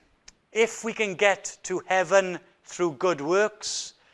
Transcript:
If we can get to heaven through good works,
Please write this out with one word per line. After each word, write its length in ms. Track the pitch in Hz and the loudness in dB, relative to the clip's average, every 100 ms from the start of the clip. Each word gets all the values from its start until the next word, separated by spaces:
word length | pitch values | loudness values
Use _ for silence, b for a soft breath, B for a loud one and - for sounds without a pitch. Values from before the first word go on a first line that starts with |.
| _ _ _ _ _ | _ _ _ _ _
If 320 | 214 226 - 220 | 0 0 -2 -8
we 80 | |
can 220 | 190 208 170 | -4 -4 2
get 420 | 202 190 - - | 2 2 -4 -14
to 200 | - 180 - | -8 -6 -2
heaven 520 | 185 165 196 185 170 b b | 0 4 4 4 -4 b b
through 300 | - - 175 | -14 -2 -2
good 260 | 131 180 160 | 0 0 0
works, 760 | 143 190 214 - - - - b b | 2 2 2 -2 -8 -8 -10 b b